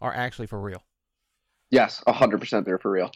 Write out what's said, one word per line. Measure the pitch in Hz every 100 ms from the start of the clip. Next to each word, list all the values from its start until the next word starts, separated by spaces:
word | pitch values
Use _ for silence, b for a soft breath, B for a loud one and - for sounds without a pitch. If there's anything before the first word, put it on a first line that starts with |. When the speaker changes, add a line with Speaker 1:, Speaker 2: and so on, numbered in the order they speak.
Speaker 1:
are | 127
actually | - 123 - 110
for | 104
real? | 101 90 _ _ _ _ _ _ _ _ -
Speaker 2:
Yes, | 127 110 - -
a |
hundred | 117 123 104
percent | - 110 98
they're | 92
for | 98
real. | 95 90